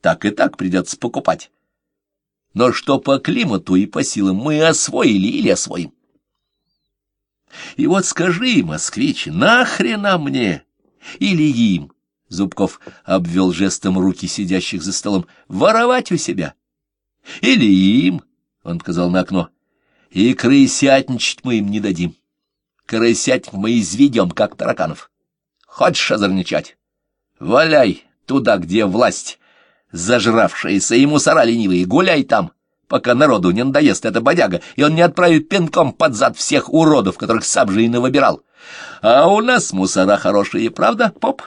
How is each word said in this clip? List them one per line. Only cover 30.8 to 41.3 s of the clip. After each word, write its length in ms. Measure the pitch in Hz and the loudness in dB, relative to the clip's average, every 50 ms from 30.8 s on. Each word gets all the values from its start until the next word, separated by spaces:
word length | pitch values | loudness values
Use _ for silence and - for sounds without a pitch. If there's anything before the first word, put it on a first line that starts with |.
| - - 117 | 0 2 4
и 100 | 123 139 | 4 4
мусора 380 | 147 151 147 - 151 151 160 123 | 4 2 2 2 2 4 4 4
ленивые, 420 | 117 117 117 110 95 90 87 90 | 2 2 0 0 0 0 0 0
гуляй 380 | 90 110 160 185 190 170 147 131 | 0 2 2 2 2 0 0 0
там, 280 | - - 107 90 82 _ _ _ _ _ _ _ | 0 0 -2 -2 -4 _ _ _ _ _ _ _
пока 280 | _ - 120 - 123 120 | _ -4 -2 0 0 2
народу 360 | 123 151 147 120 104 87 92 | 4 4 4 4 2 2 2
не 120 | 87 110 127 | 0 2 -2
надоест 420 | 135 135 147 156 135 - - - | 0 0 2 2 2 2 0 -4
эта 140 | 113 95 117 | -4 -4 0
бодяга, 400 | 113 135 170 175 113 101 90 87 - - - | 0 2 2 2 2 0 0 -6 -8 -10 -2
и 80 | - 143 | 0 0
он 120 | 147 160 | 0 4
не 60 | 160 | 4
отправит 460 | 170 170 165 - 180 175 165 156 - | 2 2 4 2 2 4 4 2 2
пинком 460 | - 190 196 170 156 - 180 160 131 - | 0 -2 -2 -2 0 0 0 0 0 0
под 220 | _ 165 151 120 | _ -2 0 0
зад 220 | 104 131 120 - | 0 0 -2 0
всех 360 | - - - 151 135 - - - | -4 -4 -2 -2 -2 -2 0 2
уродов, 440 | 160 165 156 151 131 101 92 87 | 4 4 6 4 4 2 0 -4
которых 280 | - - - 113 107 - | -4 -4 -2 -2 -2 -2
сам 260 | - - - 127 104 | -2 0 0 0 2
же 120 | 95 107 113 | 2 0 0
и 60 | 117 | 2
навыбирал. 540 | 120 120 120 131 131 143 135 110 78 - _ _ _ _ - - - - - - - - | 0 0 -2 0 0 2 2 2 0 -2 _ _ _ _ -20 -20 -20 -20 -18 -20 -16 -2
А 260 | - 110 120 135 156 | 2 4 6 6 6
у 140 | 180 202 214 | 6 4 2
нас 300 | 214 226 254 226 165 - | 2 2 0 0 0 -2
мусора 460 | - 92 92 92 - 98 92 98 104 | -4 -2 -2 0 0 2 4 4 2
хорошие, 540 | 95 - 95 101 101 98 - - - 113 110 | 2 2 0 0 0 0 0 -2 -2 -2 -2
правда, 420 | - - 190 214 233 208 240 208 - - | -2 0 0 0 2 2 -2 -2 -2 -4
поп?» 200 | - 254 | -4 -4